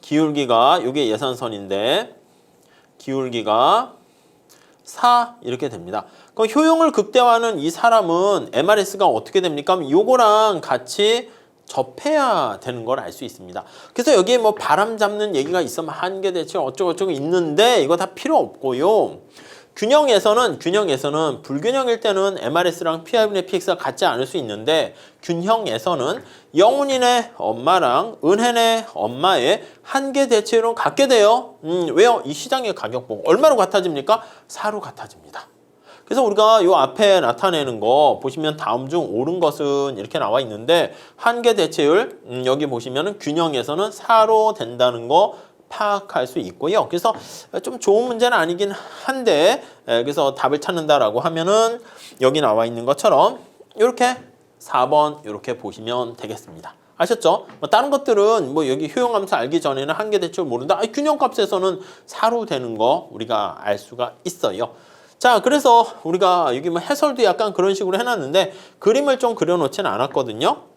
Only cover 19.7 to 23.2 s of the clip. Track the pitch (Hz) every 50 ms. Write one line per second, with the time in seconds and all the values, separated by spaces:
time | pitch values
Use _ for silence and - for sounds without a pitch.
19.7 | _ - - 220 269 302 302 277 233 196 - 226 208 233 254 226 156 127 - 170
20.7 | 180 208 214 180 143 127 - 147 143 156 160 156 131 - - - 135 143 156 220
21.7 | 254 269 262 247 233 226 - 226 202 190 190 196 196 175 - 117 147 170 175 180
22.7 | 165 170 175 165 160 165 165 - - 233